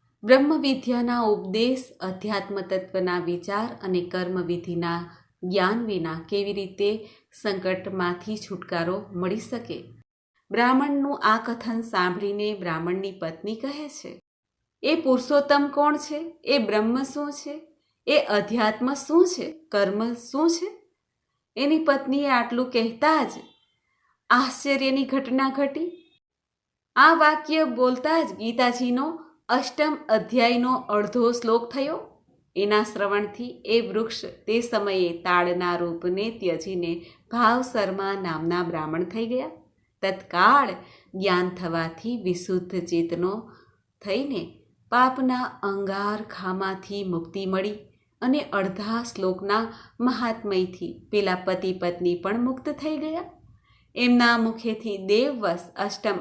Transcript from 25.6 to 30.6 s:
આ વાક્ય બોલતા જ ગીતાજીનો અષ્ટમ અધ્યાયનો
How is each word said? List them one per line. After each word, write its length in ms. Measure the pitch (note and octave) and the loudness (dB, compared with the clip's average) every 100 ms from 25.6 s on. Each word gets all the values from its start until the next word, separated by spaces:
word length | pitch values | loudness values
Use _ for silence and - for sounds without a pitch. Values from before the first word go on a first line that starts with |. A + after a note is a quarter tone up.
| C#4 D4+ F4 - - _ _ _ _ _ _ _ _ - | 0 0 -6 -8 -20 _ _ _ _ _ _ _ _ 6
આ 180 | D4+ | 8
વાક્ય 520 | E4 D4+ D#4 D#4 D#4 D4+ | 8 6 4 0 2 2
બોલતા 580 | A#3 B3+ B3+ C#4 E4 | 2 2 2 2 2
જ 100 | D4+ | 0
ગીતાજીનો 840 | F#3+ A3+ A#3 B3 A#3+ B3 B3 D4+ E4+ - _ - | -2 -4 2 2 2 0 0 -2 -4 -12 _ 0
અષ્ટમ 480 | B3+ C4+ - D4+ D4 - | 0 0 0 0 0 0
અધ્યાયનો 640 | A3 - B3 A#3+ B3 | 0 2 4 4 4